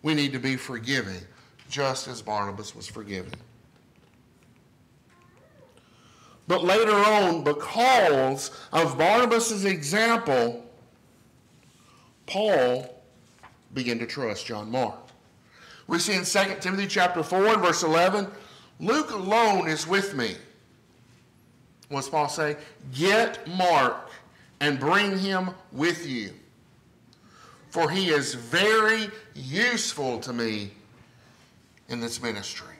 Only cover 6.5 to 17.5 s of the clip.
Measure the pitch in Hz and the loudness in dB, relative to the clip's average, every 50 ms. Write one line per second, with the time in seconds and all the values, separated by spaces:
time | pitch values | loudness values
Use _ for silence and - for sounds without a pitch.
6.5 | 175 185 175 180 190 214 226 214 214 202 202 214 214 208 202 180 170 165 143 147 | 0 0 4 4 4 4 4 4 4 6 6 6 6 4 4 2 0 0 0 0
7.5 | 147 147 - - - 220 240 262 262 247 202 170 147 135 131 131 135 139 - - | -2 -2 -4 -6 0 2 4 6 6 6 6 6 4 4 2 0 0 -4 -6 -10
8.5 | - - - - - 156 165 151 135 127 156 180 208 233 247 226 233 226 226 226 | -12 -16 -18 -4 0 0 0 0 2 2 4 4 6 4 4 4 2 2 2 0
9.5 | 220 202 190 202 190 165 147 139 170 208 220 233 233 226 233 156 135 127 117 117 | -2 -2 0 -2 -2 -2 -4 -2 0 0 2 2 2 0 2 2 2 2 2 0
10.5 | 120 - - - - - - _ _ _ _ _ _ _ _ _ _ _ _ _ | -2 -6 -14 -18 -20 -20 -20 _ _ _ _ _ _ _ _ _ _ _ _ _
11.5 | _ _ _ _ _ _ _ _ _ _ _ _ _ _ _ - - 190 214 214 | _ _ _ _ _ _ _ _ _ _ _ _ _ _ _ -8 -4 -2 2 2
12.5 | 196 151 127 123 123 131 139 - - - _ _ _ _ _ _ _ _ - - | 4 4 4 2 2 0 -4 -10 -16 -20 _ _ _ _ _ _ _ _ -20 -20
13.5 | _ _ _ _ - 135 127 120 120 117 120 117 - 143 131 113 104 - - - | _ _ _ _ -8 -4 -2 -2 -2 -2 -4 -8 -8 -6 -6 -6 -6 -6 -8 -10
14.5 | 117 104 104 107 117 131 123 107 - - - - - _ _ _ _ _ _ _ | -10 -10 -8 -4 -2 -2 -2 -2 -4 -10 -20 -20 -20 _ _ _ _ _ _ _
15.5 | _ - - - - - - - 165 170 170 214 202 185 180 - - 202 196 196 | _ -20 -20 -20 -20 -20 -8 -4 -2 -2 0 0 0 -2 -2 0 2 2 2 2
16.5 | - - - 180 190 190 202 190 - 202 180 180 180 170 156 - 180 190 196 214 | -2 -4 -4 -4 -2 -2 -2 -2 2 2 2 2 2 0 -2 0 2 4 4 4